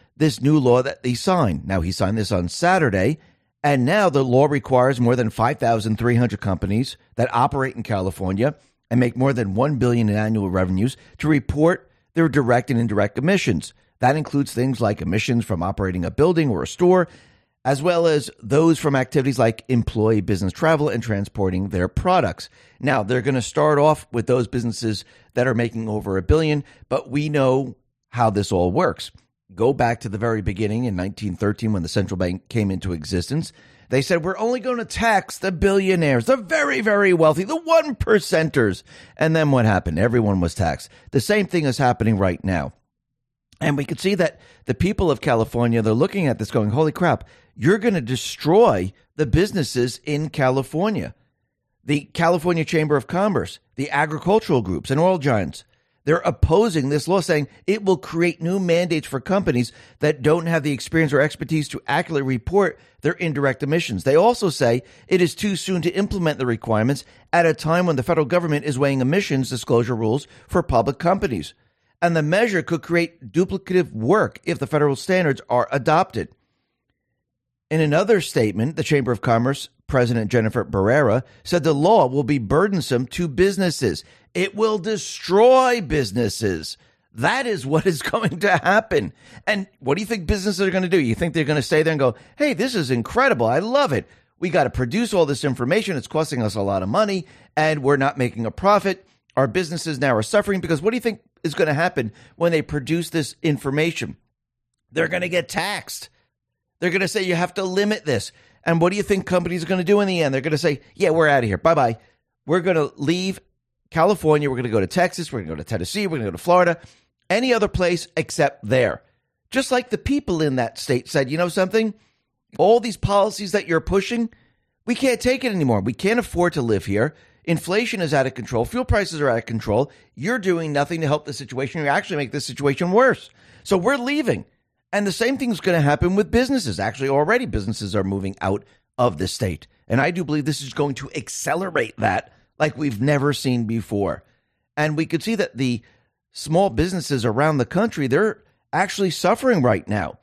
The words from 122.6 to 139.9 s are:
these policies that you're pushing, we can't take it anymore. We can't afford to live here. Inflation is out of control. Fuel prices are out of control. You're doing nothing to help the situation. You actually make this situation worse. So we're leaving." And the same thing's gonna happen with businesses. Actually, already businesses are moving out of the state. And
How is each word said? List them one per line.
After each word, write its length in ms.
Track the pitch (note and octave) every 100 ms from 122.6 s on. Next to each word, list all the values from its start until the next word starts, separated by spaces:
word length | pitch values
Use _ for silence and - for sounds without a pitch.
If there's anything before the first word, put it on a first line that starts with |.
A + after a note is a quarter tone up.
| F3+ A#3
these 160 | A3+ F#3+
policies 560 | - G3+ G#3 - G3+
that 160 | G3+ D#3+
you're 120 | D#3+
pushing, 500 | D#3+ G3 F#3+ A#3 A3+ - _ _ _ _ -
we 80 |
can't 260 | A#3+ C4 A#3+
take 240 | B3 B3+
it 80 | B3+
anymore. 300 | F#3+ C3+ G#2+
We 100 | G2
can't 260 | - F#3+ A#3
afford 360 | G3+ E3+ F3
to 80 | E3
live 240 | A#2 G2+ -
here. 280 | G2+ C3+ - _ _
Inflation 560 | - E3 - G3+ A#3 G#3
is 140 | E3
out 120 | C#3 C3
of 80 |
control. 300 | B2 A2 A#2+
Fuel 220 | A#2+ A#3+ B3+
prices 340 | A3+ E3+ D#3+
are 80 | C#3+
out 100 | A#2
of 80 | -
control. 460 | A2+ A2 G#2+ D3 - _
You're 240 | - D#3 B3
doing 340 | F#3+ E3+ D#3+
nothing 300 | C#3+ C#3+ E3+
to 40 | D#3
help 200 | D3+ D3+
the 80 |
situation. 480 | C#3 C3 B2+ C#3 E3
You 60 | C#3+
actually 280 | C#3+ - D#3+
make 160 | C3
this 140 | C#3+ -
situation 460 | A#2+ C#3 C#3 F3
worse. 360 | G3+ C4 G3 - _ _ -
So 140 | - G3
we're 220 | F#3+ C#4
leaving." 480 | B3 D4 A#3+ A2 - _ _ _ _
And 160 | G3+ G3+
the 40 |
same 260 | - A#3 C#4
thing's 200 | B3 G3+
gonna 200 | - E3+
happen 340 | C#3+ D3 F3+
with 160 | F#3+ E3+
businesses. 480 | A3+ B3+ C4+ C3 F2
Actually, 300 | G2+ B2 C3+
already 380 | C#3 D3+ A#3+ G#3
businesses 500 | G#2+ G2 G#2+ G2+ G2+
are 80 |
moving 320 | F#2+ G2 F#2+ G2
out 240 | F#2+ G2 - _ _ -
of 220 | B2 D#2
the 80 | -
state. 400 | - G2 D#2+ - _
And 120 | _